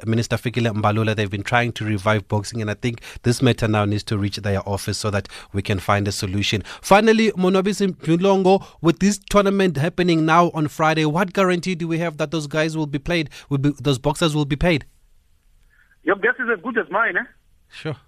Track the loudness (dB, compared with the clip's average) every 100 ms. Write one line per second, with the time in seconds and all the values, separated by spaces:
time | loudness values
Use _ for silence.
0 | -2 0 0 -4 -4 -2 -2 0 0 2
1 | 0 0 -2 -4 -2 0 0 -4 -4 -2
2 | 0 0 0 -4 -4 -6 -6 -4 -4 -6
3 | -10 -4 -2 2 2 2 2 2 2 0
4 | -2 -2 -2 -4 -4 -4 -2 -6 -4 -4
5 | -2 -4 -4 -12 -10 -6 -2 -2 0 0
6 | 0 -4 -4 -2 -2 -2 -6 -6 4 6
7 | 6 4 2 2 2 2 0 0 -2 -2
8 | 0 2 4 4 4 4 0 -4 0 2
9 | 2 0 0 2 2 2 2 0 -2 0
10 | 2 2 4 4 4 2 -4 0 0 2
11 | 2 0 0 0 2 2 -2 -4 -4 -2
12 | -4 -4 -4 -4 -4 -2 -2 -2 -4 -4
13 | -2 -2 -4 -8 -4 0 0 0 -2 0
14 | 0 0 0 0 -2 0 2 2 -2 _
15 | _ _ _ _ _ _ _ _ _ _
16 | -4 0 0 -2 -2 -4 -4 -4 -2 -2
17 | -2 -4 -8 _ _ _ _ -12 -10 -10